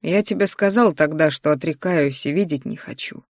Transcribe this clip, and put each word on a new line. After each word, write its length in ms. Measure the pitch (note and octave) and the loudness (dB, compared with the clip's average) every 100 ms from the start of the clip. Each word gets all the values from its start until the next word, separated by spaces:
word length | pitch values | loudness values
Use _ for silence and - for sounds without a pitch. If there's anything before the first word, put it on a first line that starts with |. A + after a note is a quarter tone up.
Я 220 | E3 F#3+ | 0 0
тебе 240 | G#3 F#3+ G3 | 0 0 -2
сказал 460 | - G3 G#3 A#3 | 2 2 4 2
тогда, 360 | D3+ D3+ D3+ D#3 | 4 0 2 2
что 220 | C#3 D3+ | 2 0
отрекаюсь 720 | C#3+ D#3+ D#3 F3+ F3 C#3+ C3+ C#3+ | 0 -2 -4 -2 0 0 -2 -4
и 60 | |
видеть 340 | D3+ F#3+ D3 B2 | -2 -2 -4 -6
не 120 | A2+ | -10
хочу. 480 | - - - - _ | -12 -12 -12 -12 _